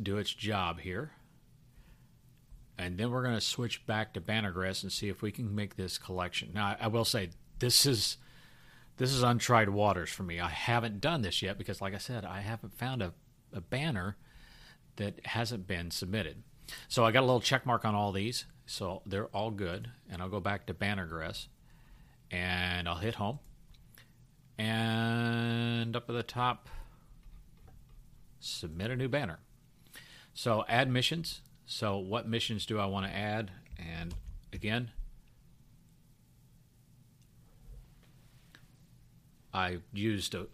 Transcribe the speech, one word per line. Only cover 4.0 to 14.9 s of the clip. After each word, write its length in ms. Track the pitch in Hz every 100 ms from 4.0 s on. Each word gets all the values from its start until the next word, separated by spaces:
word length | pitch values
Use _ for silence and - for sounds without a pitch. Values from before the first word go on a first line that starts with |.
| 110
to 80 | 98
Bannergress 640 | 82 110 104 87 92 95
and 80 | 95
see 180 | - 104
if 120 | 92
we 100 | 107
can 220 | 101 113
make 220 | 104 101 -
this 220 | 92 -
collection. 560 | - 92 87 - -
Now, 140 | 92 101
I, 100 | 107
I 60 | 110
will 180 | 117 113
say, 260 | 117 90 - - -
this 280 | 123 - 139
is, 320 | 113 - - - - - - - - - -
this 140 | 127
is 100 | 135
untried 480 | 123 117 - 120 104
waters 400 | 101 104 90 78
for 140 | -
me. 160 | 92 85
I 100 | 87
haven't 520 | 76 - 120 113 104
done 220 | 143 165
this 180 | 98 -
yet 160 | 95 101
because, 240 | - 98
like 120 | 98
I 40 | 98
said, 260 | - 120
I 160 | 95 95
haven't 380 | 101 113 104 -
found 240 | 127 131
a, 120 | 90 - - - -
a 100 | -
banner 540 | 85 127 160 110 92 - - - - - - - -